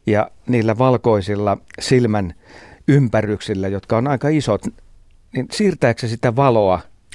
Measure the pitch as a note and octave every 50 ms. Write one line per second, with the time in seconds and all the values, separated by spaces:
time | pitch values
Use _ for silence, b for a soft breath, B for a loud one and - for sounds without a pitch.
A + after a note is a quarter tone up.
0 | B A#2 G#2 G#2 G#2+ - - - _ - B2+ A#2 A2 A2 A2 A2 C3 C3 B2+ A2+
1 | - A#2+ A2 G#2 F#2 G2+ G#2 G2+ G#2 G2+ G2 - - - - - - - C3+ B2
2 | A#2+ A2+ G#2+ G#2 G2 E2+ D#2+ B B B B B B B B B B - C#3 C#3+
3 | C3+ A2 A2+ A2 G#2 G#2 G#2 G2+ - - G#2+ F#2+ F#2+ F#2+ G2 F#2+ - - A2+ A2+
4 | B2 C#3+ C#3 A#2+ - D3 D#3 D3+ C3 A#2+ G#2 G2 - - - - - - - -
5 | - - - _ _ _ - C3 C3 - - - G#3+ F#3+ E3+ - - A#2+ A2+ -
6 | - A2 A#2 A#2 - B2+ A2 C3+ C#3 C3+ A#2 A2 G#2 F#2+ F#2 F2 - - - _
7 | _ _